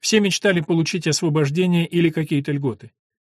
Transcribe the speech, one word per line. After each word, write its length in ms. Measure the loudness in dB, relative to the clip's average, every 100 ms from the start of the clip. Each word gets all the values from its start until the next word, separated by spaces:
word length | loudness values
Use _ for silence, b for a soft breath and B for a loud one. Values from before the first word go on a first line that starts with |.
«Все 200 | 0 2
мечтали 400 | 2 0 0 0
получить 460 | 2 0 0 -2 -2
освобождение 800 | -2 0 0 0 0 0 0 0
или 220 | 0 0
какие-то 440 | 0 -2 -2 -2
льготы. 380 | -4 -4 -6 -12 _ _ _